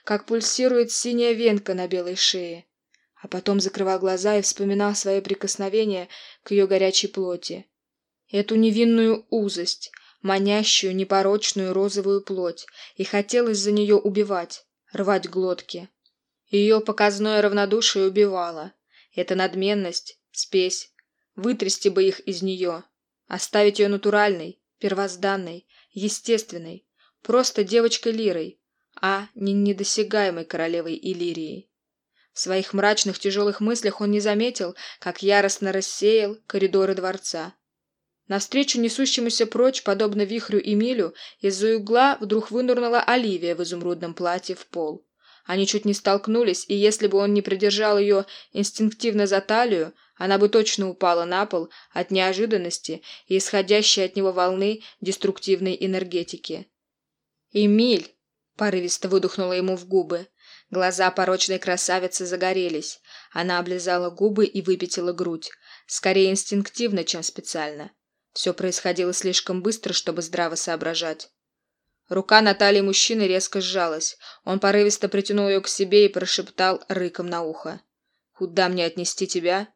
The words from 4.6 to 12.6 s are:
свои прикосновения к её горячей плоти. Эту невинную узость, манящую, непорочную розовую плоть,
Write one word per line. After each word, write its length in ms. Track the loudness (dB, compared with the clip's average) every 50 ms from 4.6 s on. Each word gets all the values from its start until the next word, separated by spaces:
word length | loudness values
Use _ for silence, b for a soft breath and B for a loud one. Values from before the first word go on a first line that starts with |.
| -2 -2 0 0 0 0 -2
свои 260 | -2 -2 0 0 0
прикосновения 880 | 0 -2 -6 -4 -4 -6 -4 -4 -4 -2 0 0 0 0 -2 -4 -6 B B B B B B B _
к 80 | 0
её 160 | 2 2 4 4
горячей 400 | 4 4 4 4 2 2 -2 -2
плоти. 600 | -4 -4 -4 -4 -6 -6 -8 -10 -12 -12 -14 _ _ _ _ _ _ _ _ _ _ _ _ -4
Эту 260 | -2 -2 0 2 4
невинную 720 | 4 4 4 4 4 4 4 6 4 4 4 2 0 -2 -2
узость, 600 | -2 -2 0 -2 -4 -4 -4 -4 -6 -6 -10 -18 B B B B B B -2
манящую, 720 | 0 0 2 2 2 2 2 2 2 2 2 2 0 -2
непорочную 800 | -2 0 2 2 4 4 4 2 2 0 -2 -2 -2 -2 -2 0
розовую 480 | 0 0 0 0 -2 0 2 0 0
плоть, 440 | 0 -4 -6 -4 -4 -4 -4 -6